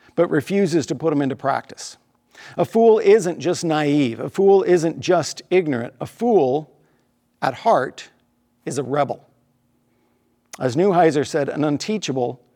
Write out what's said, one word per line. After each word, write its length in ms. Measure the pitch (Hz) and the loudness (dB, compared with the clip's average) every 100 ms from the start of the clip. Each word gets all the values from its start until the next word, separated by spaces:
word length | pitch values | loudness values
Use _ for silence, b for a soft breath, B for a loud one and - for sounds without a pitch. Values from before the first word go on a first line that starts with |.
| b | b
but 160 | - 170 | -2 0
refuses 560 | 156 - 196 190 160 127 | -2 0 0 2 0 -2
to 80 | |
put 180 | 139 160 | -4 -2
'em 80 | 147 | 0
into 140 | 139 | -2
practice. 600 | 131 131 127 - - - - _ _ _ B B - | -2 -2 -4 -6 -16 -20 -20 _ _ _ B B -4
A 80 | |
fool 360 | 170 226 226 220 | -2 4 4 6
isn't 400 | 196 220 175 170 | 6 4 2 -4
just 240 | 131 170 | -4 -2
naive. 560 | 170 151 151 147 131 113 | -2 0 0 0 0 -4
A 100 | 135 | -8
fool 320 | - 196 196 | 0 4 4
isn't 380 | 175 175 165 143 | 4 2 0 -4
just 420 | 139 175 151 - - | 0 0 -2 -8 -2
ignorant. 440 | 180 160 123 120 - | 0 0 -2 -6 -10
A 60 | - | -14
fool, 640 | - 233 208 131 143 156 _ _ _ _ _ _ _ | -4 0 2 2 0 -6 _ _ _ _ _ _ _
at 120 | 143 | -4
heart, 560 | 123 - 180 139 - - _ _ _ _ _ | -2 2 2 0 -8 -20 _ _ _ _ _
is 140 | - 139 | -10 -8
a 60 | |
rebel. 420 | 123 143 131 117 _ _ _ _ _ _ _ _ _ _ _ _ _ - | -4 -2 -2 -6 _ _ _ _ _ _ _ _ _ _ _ _ _ -6
As 160 | 131 123 | -4 0
Neuheiser 500 | 202 175 165 147 135 | 2 4 4 2 -2
said, 220 | 160 139 | -4 -4
"An 160 | 135 | -4
unteachable 760 | 151 143 - 214 - 135 123 127 _ | -2 -4 -4 -6 -6 -4 -6 -8 _